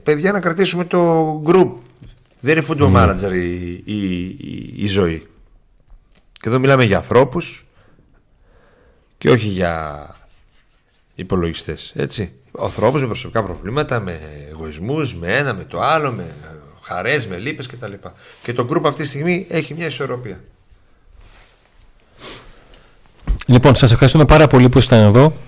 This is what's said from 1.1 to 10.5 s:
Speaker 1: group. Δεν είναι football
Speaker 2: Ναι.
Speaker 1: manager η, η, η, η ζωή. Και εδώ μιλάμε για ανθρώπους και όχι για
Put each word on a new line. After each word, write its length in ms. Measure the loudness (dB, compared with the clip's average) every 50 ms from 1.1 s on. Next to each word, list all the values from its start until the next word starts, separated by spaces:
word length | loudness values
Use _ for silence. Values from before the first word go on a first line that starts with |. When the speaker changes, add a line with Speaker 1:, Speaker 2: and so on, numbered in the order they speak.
| 2 2 0 0 -2 -4 0
Speaker 1:
group. 240 | 4 4 4 4 4 0 -10 -20 -20 _ _ -20 -20 -20 _ _ _ _ _
Δεν 160 | -2 0 0
είναι 100 | 0 0 -2
football 220 | 0 2 4 4
Speaker 2:
Ναι. 140 | 6 6 4
Speaker 1:
manager 280 | 4 2 0 -4 -2 -2
η, 400 | -2 -2 -2 -4 -6 -8 -10 -12 -12 -10
η, 400 | -8 -6 -4 -4 -4 -4 -4 -6 -8 -12 -14
η, 340 | -14 -14 -14 -14 -14 -14 -10
η 100 | -8 -6 -2
ζωή. 340 | 0 0 0 0 -2 -4 -10 -16 _ _ _ _ _ _ _ _ _ _ _ _ -20 -20 _ _ _ _ _ _ _
Και 160 | -10 -6 -2
εδώ 100 | -2 0
μιλάμε 260 | 2 4 4 4 4
για 120 | 4 2
ανθρώπους 680 | 0 0 2 2 2 2 2 0 -6 -8 -10 -14 -18 _ _ _ _ _ _ _ _ _ _ _ _ _ _ _ _ _ _ _ _ _ _ _ _ _ _ _ _ _ _ _ -4
και 120 | 0 2
όχι 160 | 2 2 0 -2
για 580 | -4 -2 -2 -4 -4 -4 -8 -10 -12 -14 -16 -20 -20 _ _ _ _ _ _ _